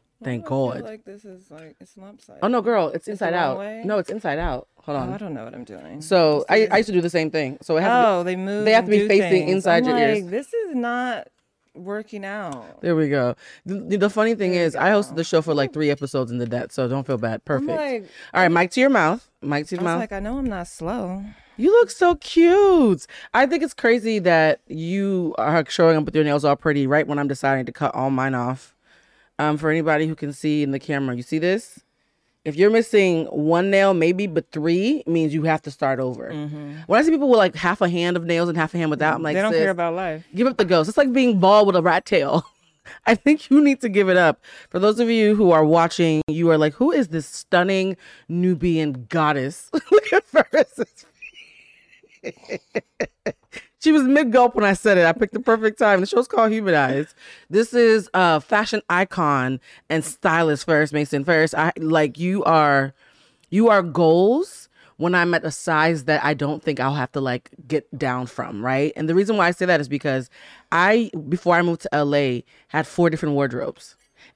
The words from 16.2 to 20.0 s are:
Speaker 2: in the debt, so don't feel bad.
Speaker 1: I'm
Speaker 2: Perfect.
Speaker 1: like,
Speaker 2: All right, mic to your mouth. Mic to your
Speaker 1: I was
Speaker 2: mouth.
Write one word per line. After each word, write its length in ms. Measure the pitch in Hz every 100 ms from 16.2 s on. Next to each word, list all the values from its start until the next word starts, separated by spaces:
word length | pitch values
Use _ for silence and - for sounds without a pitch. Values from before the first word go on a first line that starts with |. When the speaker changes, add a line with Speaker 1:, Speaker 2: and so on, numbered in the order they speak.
| 120
Speaker 2:
in 60 | 120
the 100 | 120
debt, 240 | 120 -
so 140 | - 123
don't 200 | 135 131
feel 100 | 123
bad. 160 | 113
Speaker 1:
I'm 60 | 110 - 240 294
Speaker 2:
Perfect. 20 |
Speaker 1:
like, 340 | 320 285 240 185 - -
Speaker 2:
All 80 | 185
right, 60 | 180
mic 200 | 170 185
to 80 | -
your 100 | 269
mouth. 360 | 240 160 208 - _
Mic 280 | 143 147 151
to 80 | 180
your 40 |
Speaker 1:
I 40 |
was 60 | 175
Speaker 2:
mouth. 80 | 170